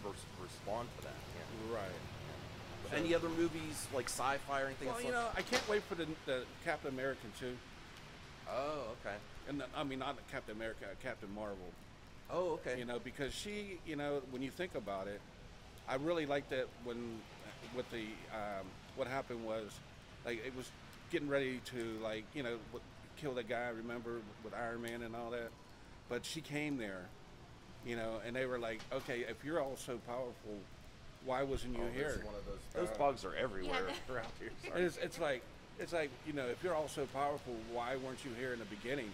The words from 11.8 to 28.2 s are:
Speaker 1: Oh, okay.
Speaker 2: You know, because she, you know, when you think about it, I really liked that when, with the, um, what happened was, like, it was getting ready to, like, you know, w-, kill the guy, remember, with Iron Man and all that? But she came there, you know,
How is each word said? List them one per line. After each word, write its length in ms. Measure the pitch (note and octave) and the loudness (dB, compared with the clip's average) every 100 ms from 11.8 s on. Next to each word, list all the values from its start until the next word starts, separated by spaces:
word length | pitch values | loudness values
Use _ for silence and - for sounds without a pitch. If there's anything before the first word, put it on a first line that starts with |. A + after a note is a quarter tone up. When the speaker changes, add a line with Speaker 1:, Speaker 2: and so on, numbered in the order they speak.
| - - - - - | -14 -14 -14 -14 -2
Speaker 1:
Oh, 220 | C#3+ F3+ | 2 4
okay. 240 | D#3 - B2+ | 2 0 0
Speaker 2:
You 80 | A#2+ | 2
know, 140 | A#2+ | 0
because 340 | A#2+ A#2+ C3+ | -2 0 0
she, 460 | - G#3+ G#3 G3+ F3 E3 | 0 -2 -2 -4 -6 -4
you 100 | D3 | 0
know, 260 | D3 C#3+ C3 | 2 2 2
when 100 | B2+ | -2
you 100 | C3+ | -2
think 240 | - F3+ D3+ | 0 0 0
about 320 | G2+ G2 G2 | 0 0 0
it, 140 | G2+ - - - - - - - | -4 -8 -14 -12 -12 -14 -12 0
I 80 | C3 | 2
really 300 | D3+ F3 D3 | 4 4 4
liked 240 | C#3+ C#3 | 4 4
that 180 | C3+ A#2 - | 2 2 -2
when, 360 | A#2+ A#2+ A#2+ A2+ G#2 - G#2 - A2+ B2 | -4 -2 -2 -4 -8 -12 -12 -10 -6 -2
with 140 | B2 | -2
the, 120 | A#2+ G#2+ A2 - | -2 -4 -6 -6
um, 320 | A2 G#2 G2+ G2 F#2 - - | -2 -2 -2 -4 -8 -12 -2
what 120 | B2+ | 0
happened 380 | C3 B2+ A#2+ A2+ | 2 0 -2 0
was, 260 | A2 G#2 - - - - - - | 0 0 -8 -12 -14 -14 -8 -2
like, 180 | A#2 A#2+ | 0 -2
it 80 | B2+ | -4
was 140 | B2 - - - - | -6 -10 -12 -12 0
getting 180 | E3+ D3 | 2 6
ready 320 | C#3 C3+ B2+ - | 6 6 0 -2
to, 320 | B2+ A2+ A2 | 0 0 0
like, 220 | A2 A2 A2 | 0 0 -2
you 100 | D3+ | -2
know, 140 | B2 A#2 G#2+ | 0 -2 -4
w-, 120 | A#2+ - - - - | -8 -8 -14 -14 -4
kill 180 | D3+ | 0
the 100 | B2 | 0
guy, 260 | A2 A#2+ B2 | 2 2 2
remember, 500 | A2+ A2+ A#2+ A#2 A#2 G#2 G#2+ | 0 -2 -2 -2 -2 -4 -8
with 100 | A2+ | -6
Iron 280 | G2+ A#2 A#2 | -2 0 0
Man 200 | A#2 A#2 | 0 -2
and 140 | A#2 A2+ | -2 -2
all 160 | A#2 | 0
that? 180 | A#2+ A2+ - - - - - - | 0 -2 -6 -14 -16 -14 -14 -2
But 160 | A#2+ - | 0 0
she 160 | D#3+ | -4
came 360 | D3+ D3 D3+ C#3 | -2 0 2 2
there, 280 | G#2+ F#2+ F#2 - - - - - - - - | 0 -2 -6 -10 -14 -14 -14 -14 -12 -10 -2
you 100 | A#2 | 0
know, 240 | A2+ A2+ | 2 0